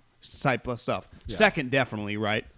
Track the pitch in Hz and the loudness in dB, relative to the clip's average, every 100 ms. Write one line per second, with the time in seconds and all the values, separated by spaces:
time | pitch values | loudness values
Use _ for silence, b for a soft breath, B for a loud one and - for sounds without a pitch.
0 | - _ - - 139 123 131 120 - 98 | -20 _ -18 -4 0 0 -2 -6 -4 -4
1 | - B - 101 208 170 127 135 123 107 | -6 B -8 4 4 4 0 2 2 -2
2 | 104 104 107 107 - | -4 -2 0 0 -4